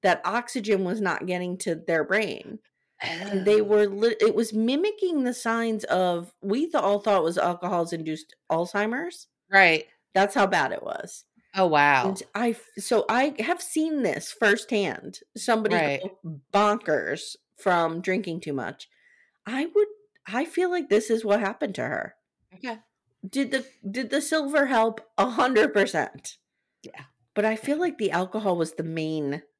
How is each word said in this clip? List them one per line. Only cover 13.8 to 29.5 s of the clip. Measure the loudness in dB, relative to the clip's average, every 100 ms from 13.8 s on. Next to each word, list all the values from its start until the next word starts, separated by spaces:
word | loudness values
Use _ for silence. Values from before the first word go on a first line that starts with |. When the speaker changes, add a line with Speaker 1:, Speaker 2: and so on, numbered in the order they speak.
| -2 0
Speaker 1:
this | -2 -2 -8
firsthand. | 0 2 2 0 0 0 -4 -10 -16 _ -10
Somebody | 0 0 2
Speaker 2:
Right. | 2 0 -2
Speaker 1:
go | -6 -12 -14 -14 _
bonkers | 2 2 2 0 -2 0 -6 -8 -16 _ _
from | 0 2 2 -2
drinking | -2 -2 -2 -8
too | -6
much. | -6 -6 -10 -18 _ _ _ _ _ -8
I | -4 0
would, | 0 0 -2 _ _ -6
I | -4 -2
feel | 0 0
like | 0 2
this | 0 2
is | -2
what | 2 0
happened | 0 -4 -6
to | -4
her. | -6 -4 -8 _ _ _ _
Speaker 2:
Okay. | -14 -12 -12 _ _ _ _ -8
Speaker 1:
Did | -4 -2
the, | -2 -6 _ -10
did | -8 -2
the | -2
silver | 0 -2 2 2 2
help? | 4 2 0 -10 -2
A | 0
hundred | 2 2 4 4
percent. | 4 2 0 -4 -6 -18 -18 _ _ _ _
Speaker 2:
Yeah. | -20 -20 -20 _ _
Speaker 1:
But | -2
I | 0 0
feel | -2 0
like | 0 0
the | -2
alcohol | 0 -2 -2 0 0
was | 0
the | -4
main | -6 -4 -4 -2 -2 -6 -10